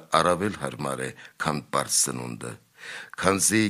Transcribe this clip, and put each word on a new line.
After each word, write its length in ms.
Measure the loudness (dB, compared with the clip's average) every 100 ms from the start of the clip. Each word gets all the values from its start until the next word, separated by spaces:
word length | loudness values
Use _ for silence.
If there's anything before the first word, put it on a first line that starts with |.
| 2
առավել 460 | 4 6 4 0 -4
հարմար 460 | -8 -4 -4 -4
է, 60 | -6 -8 -20
քան 260 | _ -2 -2 -2
պարզ 320 | -2 0 0
սնունդը, 540 | 0 -2 -8 -8 -10 -12 _ _ -14 -14 -14
քանզի 500 | 0 2 4 4 4